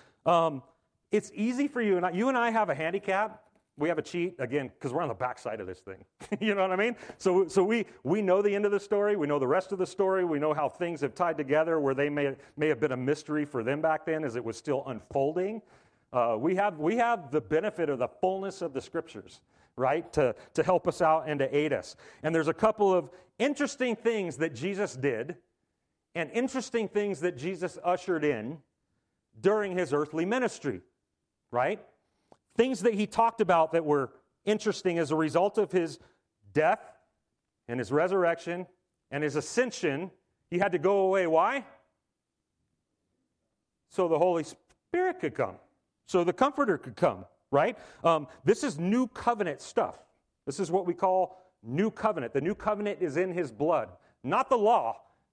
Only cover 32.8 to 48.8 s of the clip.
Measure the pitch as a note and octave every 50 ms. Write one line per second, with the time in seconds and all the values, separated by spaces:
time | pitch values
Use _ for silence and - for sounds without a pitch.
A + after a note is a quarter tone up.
32.8 | F#3 A#3+ G#3+ G3 G#3+ G3 - A3+ A3+ A#3 A3+ - G#3+ F3 F3+ E3 D#3+ D#3+ E3 E3+
33.8 | D#3+ D3+ D3 C#3+ C3 - - - _ _ _ _ _ G3+ G#3+ G#3 - G#3+ F#3 -
34.8 | - F#3 E3+ E3+ D#3+ C3 D#3 D#3 D#3+ D3+ C3+ E3 F#3 G3+ - A3 G3+ - - F#3
35.8 | E3 D#3+ C3+ - - _ _ _ _ _ _ _ _ G2+ G2 D3 D3+ E3+ G#3 -
36.8 | - - - _ _ _ _ _ _ _ _ _ _ _ _ _ _ - A#2+ B2+
37.8 | A#2 G2 C3+ D3+ E3+ F#3 F#3+ F#3+ F3 E3+ E3+ E3+ - E3+ E3+ F3+ F3+ - _ _
38.8 | _ _ _ _ _ _ C3+ C#3+ D3+ D3 C3+ D#3 D3+ - - A#3+ B3+ A#3+ - -
39.8 | - D#3 C3+ C#3+ F#3 F#3 - _ _ _ _ _ _ _ E3+ F3+ G3 G3+ E3+ E3+
40.8 | C#3 F#3+ G3+ G3 F#3+ F#3 F#3+ G3 F3+ E3 D#3+ D#3+ F3+ A3 C4 C#4 G#3+ - - _
41.8 | _ _ _ _ _ _ _ _ _ _ _ _ _ _ _ _ _ _ _ _
42.8 | _ _ _ _ _ _ _ _ _ _ _ _ _ _ _ _ _ _ _ _
43.8 | _ _ - - F#3 E3+ D#3+ D3 F3 F#3 F3 E3 D3+ - - - _ _ _ _
44.8 | _ _ - F4 F#4 F#4 F4+ F#4 - C#3 - - B2+ F#2 F#2+ - _ _ _ _
45.8 | _ _ _ _ _ - - F3+ F3 F3 E3+ - B3+ C#4+ D4 D4+ C#4 A3 F3 C3+
46.8 | - C3 G#2 - F3+ C#3+ G#2 F#2 F#2+ - _ _ _ _ C3+ C#3+ D#3+ A3+ A3 -
47.8 | - - - - - E3+ E3 D#3 C#3+ - - - - D3+ A3+ A3+ D4+ C4+ D#3 D3